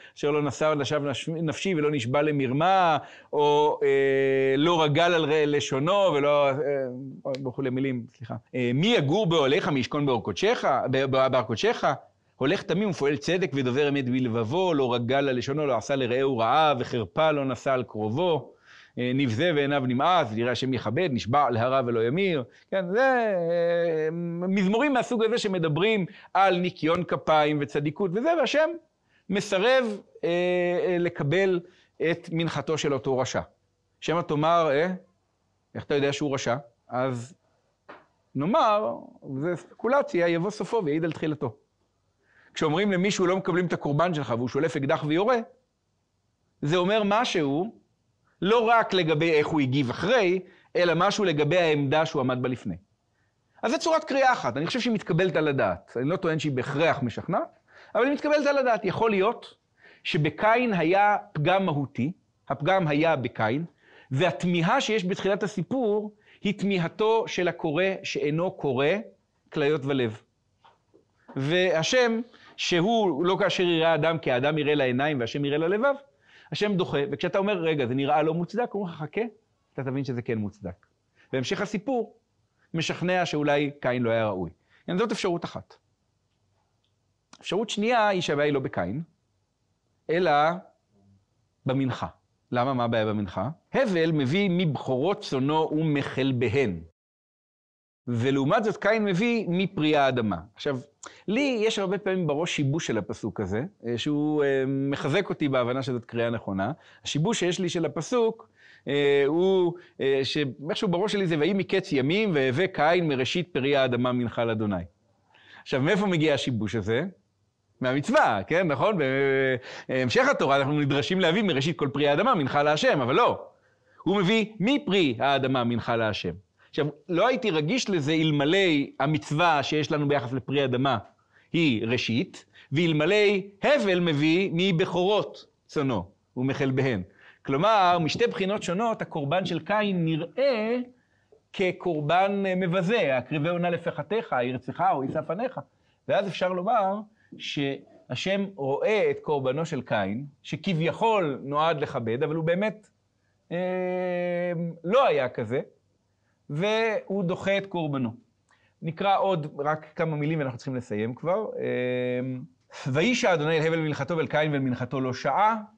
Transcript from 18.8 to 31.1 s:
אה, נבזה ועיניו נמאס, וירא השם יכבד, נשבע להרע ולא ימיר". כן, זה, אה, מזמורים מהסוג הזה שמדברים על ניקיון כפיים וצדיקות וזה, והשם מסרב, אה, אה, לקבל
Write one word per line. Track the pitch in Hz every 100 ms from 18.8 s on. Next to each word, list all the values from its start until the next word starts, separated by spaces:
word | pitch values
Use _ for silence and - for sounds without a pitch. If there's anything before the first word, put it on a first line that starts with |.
| - -
אה, | 123
נבזה | 131 135 107 175
ועיניו | 147 139 143 127
נמאס, | 123 156 180 123
וירא | 107 120
השם | 120 131
יכבד, | 127 107 127 180
נשבע | 117 101 143 131
להרע | 117 123 135 120
ולא | 117 117
ימיר". | 160 196 156 117 - _
כן, | 196 175
זה, | 208
אה, | 269 254 226 185 170 170 170 170 170 160 156 165 170 170 185
מזמורים | 196 190 226 294
מהסוג | 254 - 247
הזה | 220 233
שמדברים | 214 185 160 151 208 220 170 - -
על | 180 196 180
ניקיון | 180 - 151 175
כפיים | 170 180 - 156 151 147
וצדיקות | 139 151 147 147 196
וזה, | 185 302 339
והשם | 240 285 320 339 _ _ _ _ -
מסרב, | 196 202 190 226 262 233 202 - -
אה, | 165 175 180 180 175 175 156
אה, | 175
לקבל | 170